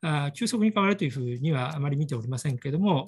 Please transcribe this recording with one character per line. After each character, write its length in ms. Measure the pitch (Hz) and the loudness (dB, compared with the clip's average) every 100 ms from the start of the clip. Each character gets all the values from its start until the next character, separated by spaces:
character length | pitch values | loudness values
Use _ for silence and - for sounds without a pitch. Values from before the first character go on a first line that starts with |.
あ、 300 | 160 151 143 | -2 0 -2
急 140 | - 233 | -2 -2
速 160 | 233 | 2
に 80 | 214 | 2
変 100 | 214 | 4
わ 60 | 196 | 2
る 80 | 202 | 2
と 80 | |
い 60 | 151 | 0
う 20 | |
ふ 100 | 135 | -2
う 160 | 123 120 | -4 -2
に 120 | 151 | 0
は 240 | 139 127 156 | 0 0 -2
あ 40 | |
ま 80 | 143 | -2
り 80 | 143 | -2
見 100 | 151 | -2
て 80 | 123 | -4
お 60 | |
り 80 | 117 | -4
ま 80 | 127 | -4
せ 120 | 151 | -2
ん 80 | 123 | -4
け 120 | 135 | -2
れ 20 | |
ど 80 | 151 | 0
も、 260 | 202 147 | 2 2